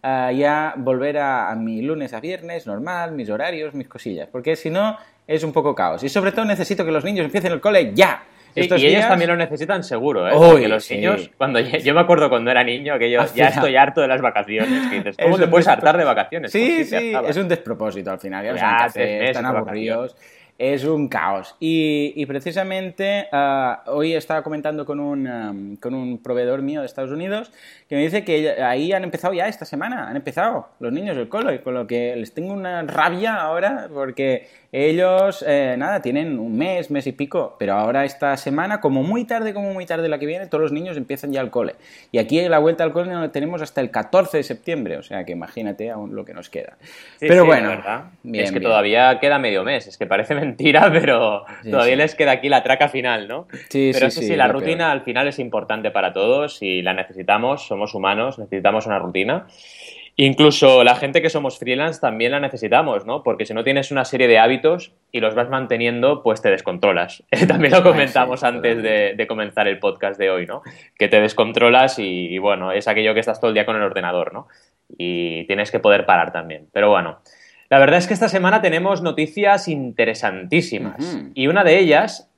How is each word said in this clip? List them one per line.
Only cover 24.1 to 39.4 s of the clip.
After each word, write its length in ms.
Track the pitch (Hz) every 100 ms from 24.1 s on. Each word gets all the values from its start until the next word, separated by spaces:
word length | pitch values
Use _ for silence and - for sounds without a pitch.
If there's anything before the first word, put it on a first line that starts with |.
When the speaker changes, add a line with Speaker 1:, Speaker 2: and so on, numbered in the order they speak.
Speaker 1:
estaba 280 | 160 - 160
comentando 420 | 156 151 151 151
con 140 | 143 143
un, 300 | 143 143 131
am, 480 | 120 107 101 98 104
con 180 | 120
un 260 | 131 123 117
proveedor 420 | - 123 123 135
mío 180 | 139 151
de 60 | 131
Estados 260 | - 131
Unidos 400 | 147 185 214 - _ - - _
que 60 |
me 80 | 143
dice 220 | 156 202
que 180 | 202 156
ya, 260 | 151 - 127
ahí 240 | 127 160
han 120 | 190
empezado 280 | 180 160 175
ya 120 | 185 196
esta 180 | 208 -
semana, 420 | 139 202 247 131
han 80 | 135
empezado 540 | 139 143 208 233 - _
los 120 | 120
niños 240 | 139 202 143
del 120 | 113
cole, 320 | 208 233 131
con 140 | -
lo 120 | 127 110
que 300 | 120 120 120
les 180 | 110
tengo 180 | - 180
una 300 | 202 185 175
rabia 540 | 156 - 160 180 220 214
ahora 520 | 156 165 196 269 -
porque 540 | 147 135 123 139 127 - _ _
ellos, 720 | 135 147 165 185 185 196 190 151
eh, 280 | 143 135 123
nada, 240 | 151 202
tienen 360 | 123 139 160 131
un 200 | 113 110
mes, 320 | 170 180 147
mes 160 | 143 135
y 60 |
pico, 440 | 127 139 - 110 -
pero 140 | 101
ahora 300 | 101 110 131
esta 320 | 139 139 143 135
semana, 440 | 147 143 185 208
como 200 | 156 135
muy 220 | 147 226
tarde, 300 | 233 233